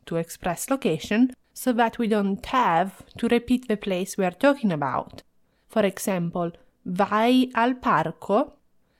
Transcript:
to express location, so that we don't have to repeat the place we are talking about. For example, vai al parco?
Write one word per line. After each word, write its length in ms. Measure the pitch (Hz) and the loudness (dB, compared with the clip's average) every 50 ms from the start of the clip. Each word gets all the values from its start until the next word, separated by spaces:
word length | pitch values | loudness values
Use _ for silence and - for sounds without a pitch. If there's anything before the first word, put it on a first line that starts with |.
| _ | _
to 120 | - 170 | -6 -4
express 520 | 165 165 - - - - 185 170 - - - | -4 -4 -4 -10 -8 -6 -6 -6 -4 -4 -4
location, 640 | 269 262 - 202 156 156 - - 208 226 262 254 - - _ _ _ | -4 -2 0 -2 -2 -2 -2 -2 2 4 4 2 2 -6 _ _ _
so 180 | - - 254 233 | -6 -4 -2 0
that 260 | 233 233 226 - - | 2 0 0 0 -2
we 100 | 240 208 | -2 0
don't 360 | 220 214 202 196 196 - - | 0 0 0 0 -2 -4 -6
have 600 | - - 254 233 190 170 165 190 196 - - - - - | -2 0 2 2 4 2 2 0 0 -4 -12 -20 -20 -8
to 120 | - - 226 | -4 0 2
repeat 400 | 240 240 240 - 254 247 - - | 2 0 2 0 0 -2 0 -2
the 80 | 214 208 | -4 -4
place 400 | - 202 185 175 190 - - - | -2 -4 -4 -4 -4 -4 -2 -2
we 60 | 190 | -2
are 60 | 180 175 | -2 0
talking 400 | - - 285 277 277 226 202 165 | 2 2 2 2 4 0 0 0
about. 500 | 147 143 131 131 - - - - - - _ _ _ _ _ _ _ _ _ | 0 -2 -2 -2 -4 -6 -8 -14 -20 -20 _ _ _ _ _ _ _ _ _
For 140 | - 226 202 | 0 2 2
example, 680 | 190 185 - - 214 190 180 170 170 - 180 175 170 - - _ _ _ _ _ | 2 0 -2 -4 -2 -2 -2 -2 -4 -4 -4 -4 -4 -6 -10 _ _ _ _ _
vai 640 | 185 180 185 202 - 208 214 226 240 254 254 254 254 - | -6 -2 -2 0 0 2 2 4 4 4 4 4 2 0
al 200 | 226 233 254 262 | 0 0 0 0
parco? 800 | 254 - 247 180 151 160 160 - - - - 196 233 302 - - _ _ _ _ _ _ _ _ _ | -2 0 2 2 2 2 0 -6 -8 -2 0 0 0 0 -2 -6 _ _ _ _ _ _ _ _ _